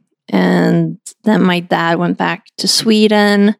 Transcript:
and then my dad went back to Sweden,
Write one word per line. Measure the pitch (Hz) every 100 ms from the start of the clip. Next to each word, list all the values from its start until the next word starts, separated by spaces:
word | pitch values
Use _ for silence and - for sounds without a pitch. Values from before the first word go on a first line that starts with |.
| _ _ -
and | 190 180 180 175 170 160 175 - -
then | 214 214
my | 185 175
dad | 175 170 170 170
went | 175 185
back | 175 170 _ -
to | 196
Sweden, | - 226 214 214 208 208 202 202 -